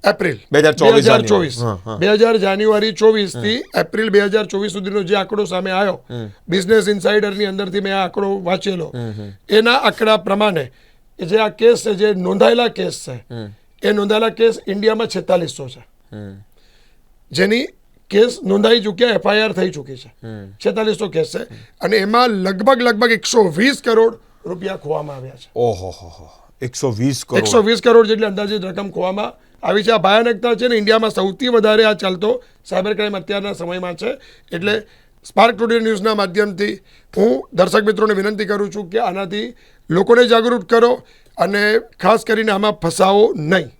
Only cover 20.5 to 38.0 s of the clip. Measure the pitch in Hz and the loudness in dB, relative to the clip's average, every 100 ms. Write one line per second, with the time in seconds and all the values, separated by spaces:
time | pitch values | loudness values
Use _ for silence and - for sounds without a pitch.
20.5 | 101 - 196 214 180 208 160 160 - - | -6 -4 -2 -2 -2 -4 -4 -4 -6 -12
21.5 | - - _ 180 214 196 233 247 202 185 | -16 -20 _ -2 0 2 2 2 0 -2
22.5 | 190 208 262 240 220 240 226 - 240 196 | 0 2 2 2 2 0 0 0 2 2
23.5 | 156 254 277 247 226 226 226 _ _ 175 | 2 0 0 0 2 2 0 _ _ -12
24.5 | 180 190 190 147 151 151 139 127 123 - | -10 -8 -10 -6 -6 -6 -14 -16 -20 -14
25.5 | - 120 98 92 85 87 - 80 _ _ | -4 -2 -2 -8 -14 -20 -20 -20 _ _
26.5 | _ 127 - 139 107 131 131 - - 214 | _ -10 -4 -4 -2 -2 -2 -4 -2 2
27.5 | 247 208 233 240 233 214 220 214 196 202 | 2 2 2 4 6 4 2 -2 -2 -4
28.5 | 214 185 180 202 170 180 196 226 - _ | -4 -6 -8 -8 -6 -4 -4 -8 -10 _
29.5 | _ 208 196 208 220 185 208 233 214 240 | _ -2 0 2 4 6 4 2 0 -2
30.5 | 226 240 233 208 220 220 190 190 185 254 | 0 0 0 2 2 2 -2 -4 -2 0
31.5 | 233 214 214 220 214 196 180 208 247 - | 2 4 4 2 0 -4 -4 -2 -4 -6
32.5 | _ - 185 190 208 208 196 165 202 202 | _ -6 -4 -2 -4 -4 -6 -6 -6 -6
33.5 | 190 175 180 180 170 214 277 - - _ | -8 -8 -8 -8 -8 -8 -10 -14 -20 _
34.5 | 175 196 214 208 _ _ _ - - 226 | -6 -4 -4 -6 _ _ _ -8 2 2
35.5 | 202 226 233 226 214 214 214 196 175 208 | 2 0 0 0 -2 -2 -2 -2 -2 -2
36.5 | 180 208 196 _ _ _ - 214 262 - | -2 -6 -6 _ _ _ 0 2 0 -4
37.5 | - 185 214 208 202 | 0 2 2 0 0